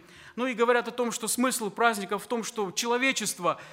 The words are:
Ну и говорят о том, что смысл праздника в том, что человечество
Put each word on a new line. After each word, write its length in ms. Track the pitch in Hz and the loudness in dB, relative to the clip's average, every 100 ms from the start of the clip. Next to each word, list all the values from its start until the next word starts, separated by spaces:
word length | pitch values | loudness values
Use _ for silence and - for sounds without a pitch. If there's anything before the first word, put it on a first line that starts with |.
| - - - - | -18 -20 -16 -4
Ну 100 | 254 | -4
и 80 | |
говорят 320 | 220 233 240 233 | 2 4 4 2
о 60 | |
том, 180 | 233 233 | -2 -2
что 160 | 196 220 | -2 -4
смысл 440 | - 254 247 214 | 2 2 2 -4
праздника 480 | - 233 214 190 202 | 2 2 2 -2 -4
в 80 | - | -2
том, 160 | 240 | -4
что 260 | 202 - 196 | -4 -4 -4
человечество 920 | 175 233 240 269 233 208 - 170 147 - | -2 0 2 2 0 -4 -2 0 -2 -6